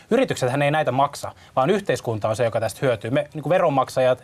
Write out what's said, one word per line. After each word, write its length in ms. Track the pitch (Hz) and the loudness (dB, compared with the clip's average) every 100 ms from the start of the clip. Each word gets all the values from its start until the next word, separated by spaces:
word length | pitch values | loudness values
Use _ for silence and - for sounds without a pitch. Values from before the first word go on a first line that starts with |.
| - | -2
Yrityksethän 500 | 233 262 - 123 139 | 0 0 0 -2 0
ei 100 | 143 | 0
näitä 200 | 156 139 | 2 0
maksa, 400 | 127 139 - - - - - | 2 0 -2 -14 -14 -6 0
vaan 140 | 147 | 2
yhteiskunta 600 | 202 196 127 - 107 110 | 0 0 -2 -2 -4 -2
on 60 | 110 | 0
se, 80 | |
joka 160 | 117 113 | 0 0
tästä 200 | 110 - | -4 -2
hyötyy, 300 | 135 113 113 | -2 0 -2
me, 160 | 147 - | -2 -4
niin 100 | 156 | -6
kuin 60 | 147 | 0
veronmaksajat 760 | 185 170 139 127 135 127 127 | 2 2 2 0 2 2 2